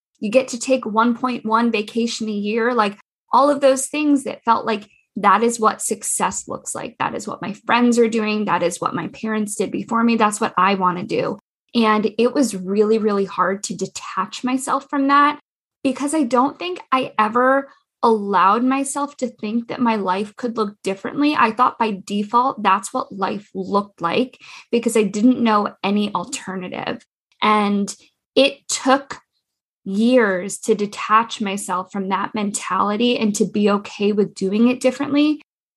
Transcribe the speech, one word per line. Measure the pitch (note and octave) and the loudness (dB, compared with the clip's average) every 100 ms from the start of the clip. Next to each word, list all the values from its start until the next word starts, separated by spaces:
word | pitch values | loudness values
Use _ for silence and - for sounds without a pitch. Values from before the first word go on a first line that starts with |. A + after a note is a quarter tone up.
| _ _ | _ _
you | G#3+ | 0
get | B3 C4 | 0 0
to | A#3 | -6
take | C4 C4 - | -2 0 0
one | G#3+ A#3 | 0 2
point | A#3 B3+ A#3+ A3 | 0 -4 -4 -2
one | A3 A#3 | 0 2
vacation | G#3+ G#3+ A#3 A#3 - A3 | 0 -2 -4 -4 -4 -6
a | |
year, | G#3 G#3 A3+ A#3 | -4 -4 0 0
like, | A#3+ G#3 G3+ _ _ _ | 2 0 -4 _ _ _
all | A#3+ C#4+ | 4 4
of | C#4+ | 4
those | C#4 C4 - | 4 2 0
things | D4 D4+ C#4 | -2 2 2
that | G#3+ - - | 0 -6 0
felt | A3+ - | 0 0
like | G#3 - _ _ - | -4 -6 _ _ 0
that | G3 G3 | 2 4
is | A#3 A#3 | 2 2
what | G#3+ - | 0 0
success | - G3+ - - F#3 - - | -4 -6 -4 -2 -2 -4 -10
looks | - - | -12 -10
like. | - - - | -10 -10 -6
That | - | -6
is | - G3+ | -6 -8
what | - | -10
my | F3+ G3 - | -10 -10 0
friends | A#3+ A#3+ A#3 | 2 4 4
are | A3+ | 4
doing. | A3+ G#3+ G#3+ G3+ | 2 -2 -2 -2
That | F3 | 0
is | F3 F#3 | 0 -2
what | - - | -4 -4
my | E3+ | -8
parents | - A3 A3 G#3 - | -8 -6 -4 -4 -4
did | F#3+ | -4
before | G3 G3 A3+ A#3 | -4 -4 0 2
me. | A3+ | 2
That's | G#3+ G#3 | 2 0
what | A3 - | -2 2
I | F#3+ G3 | 2 2
want | F3+ F3 | 0 -2
to | |
do. | - - - G3+ _ _ _ A#3 | -4 -2 -2 -6 _ _ _ 0
And | A3 G#3+ G3+ - | 2 2 0 0
it | A#3+ | 0
was | C#4 A#3 F#3+ | 2 0 -2
really, | F3+ G3+ G#3 A3+ | -2 0 2 2
really | G#3 G3+ F#3+ | 2 0 -2
hard | - F3+ G3 - | 0 0 -2 -6
to | F#3 | -8
detach | F#3+ - - - G3+ - | -8 -10 -10 -6 -6 -6
myself | B3 C4 - C#4 - | -4 -4 -2 -4 -4
from | C#4+ C#4 | -2 2
that | C#4+ C#4+ D4+ _ _ _ _ | 4 4 0 _ _ _ _
because | C4+ B3+ C#4+ | -4 -2 -2
I | D#4+ | 0
don't | A#3+ B3 C#4 - | 2 2 2 -2
think | F4 F4+ - | -8 -10 -2
I | C4 - - | -2 0 0
ever | G#3+ A#3+ B3+ C4+ C4+ _ _ _ | 0 2 2 2 -2 _ _ _
allowed | A#3+ A3 G3+ F#3+ F#3 A3 | 2 2 2 4 4 4
myself | B3+ C4+ C#4 C#4+ C#4+ - | 2 0 -2 -4 -6 -6
to | B3 | -8
think | - G#3+ A#3 A#3 | -6 -4 -4 -4
that | - | -2
my | A#3+ A3 | 0 0
life | F#3+ F#3+ G#3 - | 0 -2 -4 -6
could | B3 A3+ | -6 -4
look | G#3 G#3 | -4 -4
differently. | F#3+ F#3+ A#3+ - D4 D4+ | -6 -6 -6 0 0 2
I | A3+ | 0
thought | A3 B3+ - | 2 0 0
by | F#3 F#3+ - | -4 -4 -6
default, | G3+ G#3 A#3+ C4 - | -4 0 2 0 0
that's | G3+ G3 G#3 | 0 0 -2
what | C4 C4+ | -6 -8
life | F#3+ F#3+ G3+ - | -6 -6 -6 -8
looked | F#3+ F#3 G3+ G#3 _ | -10 -2 -2 -2 _
like | E3+ G3+ B3+ - - - - | -2 -2 -2 -6 -20 -20 -2
because | A#3+ A#3 A3+ | -2 2 2
I | |
didn't | G3+ G#3 A#3+ B3 | 0 2 4 4
know | A#3 G#3+ G3+ - | 2 2 0 -4
any | F#3+ G#3 G#3 F#3+ | -2 0 0 -4
alternative. | F3+ - - F#3 F3+ - - - - _ _ _ | -8 -10 -10 -10 -8 -6 -6 -8 -12 _ _ _
And | G#3+ G#3+ G3+ G3+ G3 - _ _ _ | 0 2 2 0 -2 -6 _ _ _
it | - C#4 - - | 2 2 2 -8
took | - C4+ C#4 C#4 - _ _ _ _ _ _ F#3+ | -4 2 2 0 -16 _ _ _ _ _ _ -6
years | G3 A#3 B3+ G#3+ F3+ F#3+ - | 0 4 4 4 0 -4 -8
to | - | -2
detach | G#3+ G#3 - - A3 A3+ - | 0 -2 -6 2 2 2 -4
myself | G3 G3+ G3+ F3+ F#3 | -6 -6 -4 -6 -6
from | G3+ F#3+ | -6 -4
that | F#3+ G#3 | -2 -2
mentality | A3 G3+ G3+ - F#3+ G3+ G#3 A#3+ A#3+ | -4 -4 -4 -4 0 0 2 2 2
and | A3 G#3 | 0 0
to | F#3+ | 0
be | G#3 G#3 | 2 2
okay | G3+ G3+ - G3+ | 2 -2 -2 0
with | G#3 G3+ | 2 0
doing | - F#3+ G#3 A#3+ | -2 -2 2 2
it | B3+ | 4
differently. | B3+ B3+ C#4+ C#4+ D4+ D4+ - _ _ | 0 0 -2 2 2 0 -6 _ _